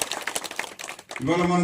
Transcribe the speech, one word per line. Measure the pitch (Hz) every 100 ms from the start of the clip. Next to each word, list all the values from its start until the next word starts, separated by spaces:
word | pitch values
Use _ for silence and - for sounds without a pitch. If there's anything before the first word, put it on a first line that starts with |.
| - - - - - - - - - - - -
ఇవాళ | 131 170 175
మనం | 180